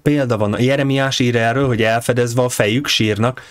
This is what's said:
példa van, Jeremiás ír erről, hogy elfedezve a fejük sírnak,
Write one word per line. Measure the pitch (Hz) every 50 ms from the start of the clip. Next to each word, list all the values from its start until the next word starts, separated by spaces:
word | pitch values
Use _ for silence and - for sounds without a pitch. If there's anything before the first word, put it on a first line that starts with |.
példa | - 147 147 143 131 117 113 101
van, | 107 104 104 110
Jeremiás | 123 131 139 143 139 135 135 135 135 135 - -
ír | 127 123 117
erről, | 117 113 117 113 135 139
hogy | 127 117 110
elfedezve | 110 110 113 117 - - 120 123 120 120 117 131
a | 123 123
fejük | - - 110 104 113 139 147
sírnak, | - - 123 110 107 104 107 113 127 - - - -